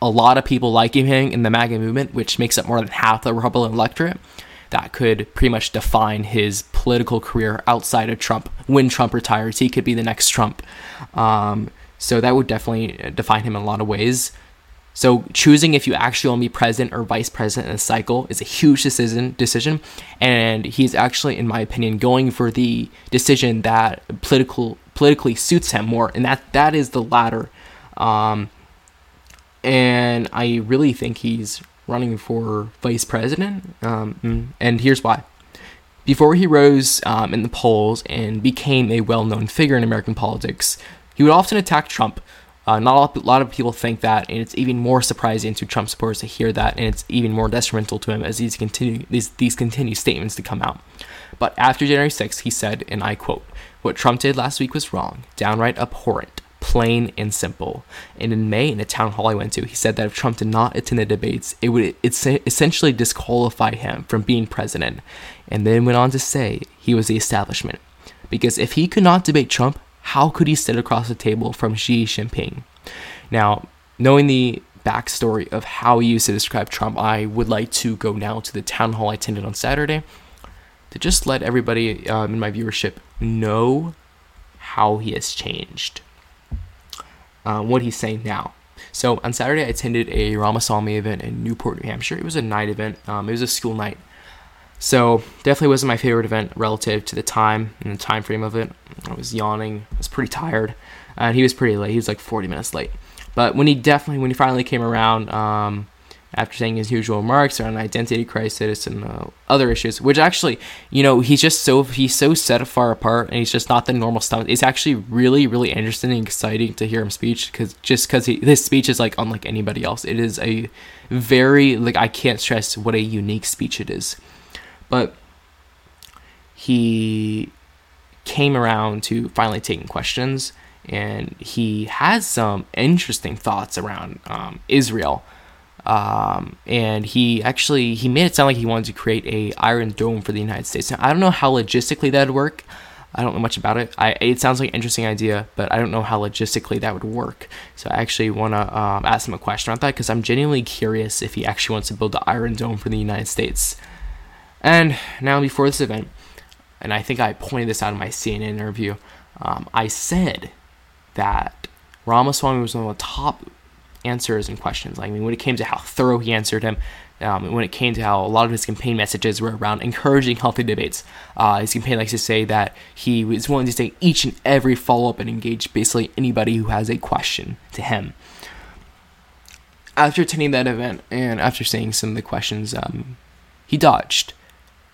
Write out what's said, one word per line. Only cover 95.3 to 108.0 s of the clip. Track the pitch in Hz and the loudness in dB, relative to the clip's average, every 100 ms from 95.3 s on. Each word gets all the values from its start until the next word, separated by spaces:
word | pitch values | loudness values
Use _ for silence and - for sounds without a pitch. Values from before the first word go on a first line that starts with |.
| - | -2
definitely | 139 139 147 | 0 4 4
wasn't | 135 135 | 4 2
my | 117 | 0
favorite | 127 117 110 | 0 0 0
event | 110 104 | -2 -4
relative | - 110 107 - 107 - | -4 -4 -2 -2 -4 -4
to | - | -8
the | |
time | - 113 110 107 110 - | -4 2 2 2 -4 -8
and | - | -10
the | 101 | -6
time | - 110 | -4 -4
frame | - 110 | -4 -4
of | 110 | -4
it. | 113 113 - - - - | -4 -6 -10 -20 -18 -12
I | |
was | - 120 | -12 -8
yawning. | 113 107 107 110 104 107 | -4 -2 -2 -6 -8 -8
I | - | -6
was | - | -6
pretty | - 113 | -4 -6
tired. | - 165 110 110 - - - - - | -4 -2 -2 -2 -6 -20 -20 -18 -4
And | 117 | 0
he | 120 | 4
was | 131 | 2
pretty | - 123 104 | 4 0 0
late. | 101 | 0
He | 113 | -2
was, | 113 | -2
like, | 107 | -6
forty | - 113 92 | -6 -6 -4
minutes | 78 113 | -6 -6
late. | - - - - - - | -6 -8 -10 -16 -20 -6
But | - 120 | 0 2
when | - 151 | 4 4
he | |
definitely, | 135 117 143 - 139 | 4 4 2 2 -4
when | 131 | -2
he | |
finally | 127 131 127 | 0 2 0
came | 123 123 | -2 -2
around, | 117 117 113 113 110 | 0 2 2 2 -2
um, | 107 107 107 104 104 104 _ _ - _ | -4 -2 -2 -2 -4 -10 _ _ -20 _
after | - 110 - | -6 -6 -4
saying | 113 113 | -4 -2
his | 107 | -2
usual | 117 110 104 | -2 -2 -2
remarks | 110 135 143 - | 2 2 2 0
around | 110 110 | -4 -6
identity | 110 120 | -4 -4